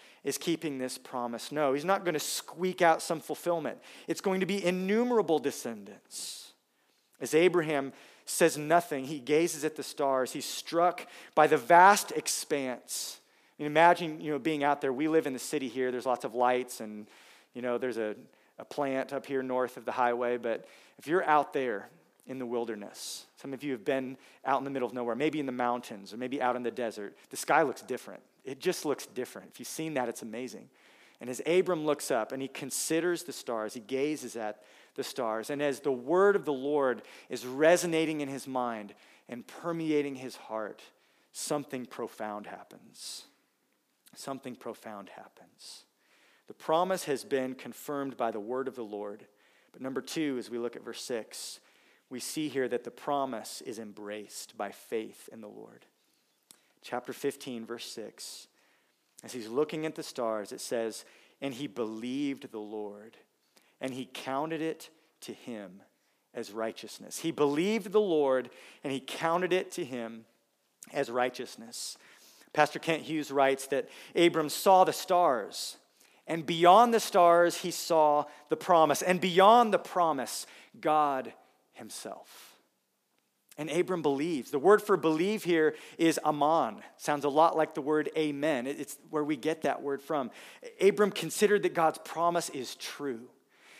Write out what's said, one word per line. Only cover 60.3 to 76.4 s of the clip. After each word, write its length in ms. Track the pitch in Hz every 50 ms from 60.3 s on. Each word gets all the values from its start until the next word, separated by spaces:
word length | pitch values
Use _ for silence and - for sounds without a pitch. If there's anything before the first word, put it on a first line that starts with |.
| 110 107 101 - -
it 80 | -
says, 440 | - - 131 117 113 113 107 - - - - - - _ _ -
"And 140 | 139 139 127
he 120 | 117 147
believed 840 | 127 95 120 117 110 110 110 117 123 127 139 147 139 135 - 135 127 110
the 60 | 110
Lord, 580 | 107 104 110 107 104 101 101 104 107 113 - - _ _ _ _ _ _ _ _ _ _ _ -
and 140 | 131 131 127
he 140 | 127 123 - -
counted 480 | - - 131 135 139 151 160 165 156
it 300 | 160 165 156 - - - - _ _ _ _ _ -
to 100 | - 104
him 500 | - - 131 120 107 101 92 90 101 - _ _ _ _ _ _ _ _ _ -
as 180 | 120 113 98 101
righteousness." 680 | 113 110 113 107 - - 104 - - 104 - - -
He 120 | - 165 -
believed 580 | - 147 143 143 151 175 202 220 220 185 220
the 100 | 180 214
Lord, 500 | 214 190 165 151 143 135 131 131 120 117 - - - - - - -
and 80 | 143 135
he 80 | 127
counted 520 | - - - - 160 165 165 180 185 170 185
it 200 | 185 - - -
to 120 | 180 170
him 420 | 120 131 120 117 113 113 113 113 _ _ _ _ _ _ _ _ _ _ _ - - -
as 180 | 147 139 117
righteousness. 840 | 117 123 123 127 123 - 123 - - - 113 165 - - - - - - - - - - - - - - - _ -
Pastor 260 | 156 147 143 - -
Kent 240 | - 165 160 147 -
Hughes 300 | 127 160 151 143 135 139
writes 340 | 139 135 139 139 135 - -
that 200 | 143 131 117 - - - - - -
Abram 340 | 185 170 175 170 160 151 143
saw 360 | - - - 202 190 185 185
the 80 | 165 -
stars, 840 | - - - 185 175 175 156 131 113 98 101 - - - - - - _ _ _ _ _ _ _ _ _
and 200 | - 160 170